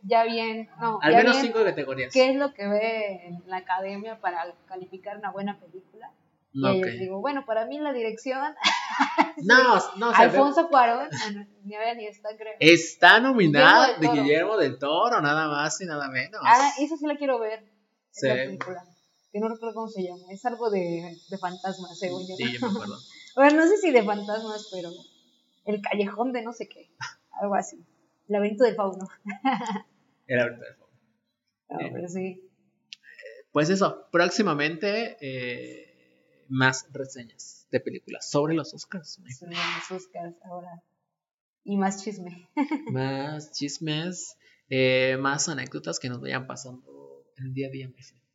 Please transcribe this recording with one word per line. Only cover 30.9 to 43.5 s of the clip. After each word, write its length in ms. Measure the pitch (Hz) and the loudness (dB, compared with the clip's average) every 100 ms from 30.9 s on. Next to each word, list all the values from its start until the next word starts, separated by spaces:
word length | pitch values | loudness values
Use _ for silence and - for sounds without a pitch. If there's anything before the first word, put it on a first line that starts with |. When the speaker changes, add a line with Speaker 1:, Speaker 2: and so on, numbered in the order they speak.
| _ _ _ _ _ _ _ _ | _ _ _ _ _ _ _ _
Speaker 1:
No, 100 | 160 | -10
Speaker 2:
Sí. 60 | 156 | -8
Speaker 1:
pero 140 | - 175 | -8 -8
sí. 420 | 185 185 185 - _ _ _ _ - - - - - - | -6 -6 -8 -20 _ _ _ _ -20 -20 -20 -20 -20 -6
Speaker 2:
Pues 180 | 147 156 | 0 2
eso, 380 | 190 175 - - | 4 2 0 -2
próximamente, 1080 | 170 180 180 202 147 151 165 202 214 226 - | 2 2 2 0 2 0 -2 -2 -2 -4 -10
eh, 1200 | 139 131 123 123 127 - - _ _ _ _ _ _ | -10 -8 -6 -8 -10 -16 -20 _ _ _ _ _ _
más 380 | 131 131 131 - | 2 2 2 -8
reseñas 760 | 139 135 127 117 _ - - _ | -10 -10 -12 -20 _ -20 -20 _
de 80 | 127 | -2
películas 500 | - - - - - | -2 -10 -14 -14 -2
sobre 240 | 147 151 165 | 0 2 0
los 180 | 143 | -4
Oscars, 460 | - - 190 151 - | -12 -14 -14 -14 -20
¿no? 100 | 151 | -18
Speaker 1:
Sobre 240 | 127 170 170 | -18 -12 -6
los 360 | 175 170 - | -6 -6 -10
Oscars 440 | 185 185 175 175 170 | -12 -12 -12 -12 -14
ahora. 400 | 196 180 175 175 _ _ _ _ _ _ _ _ | -16 -16 -14 -20 _ _ _ _ _ _ _ _
Y 140 | - 202 | -4 0
más 260 | 190 196 | 0 -2
chisme. 460 | - 202 175 170 _ - | -10 -10 -14 -16 _ -4
<laughs> 360 | 285 302 - | -2 -2 -4
Speaker 2:
Más 600 | 131 131 135 143 156 147 | -4 -2 -4 -6 -10 -12